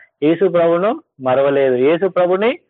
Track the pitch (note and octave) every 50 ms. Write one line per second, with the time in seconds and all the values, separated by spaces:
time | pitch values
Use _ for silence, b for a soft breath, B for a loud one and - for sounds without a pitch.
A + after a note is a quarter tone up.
0 | B B B - C#3+ D3+ E3+ E3+ F#3+ F#3 E3+ E3+ E3 E3+ E3+ E3+ F#3 G#3 C4 E4
1 | - _ _ - C3 B2+ B2+ C3+ C#3 C#3+ C#3 C#3 C#3 C3+ B2+ B2 B2+ C#3+ E3 E3+
2 | F#3+ F#3 F3+ F3+ F3+ F3 F3+ F#3 G#3 A#3 C#4+ F4 _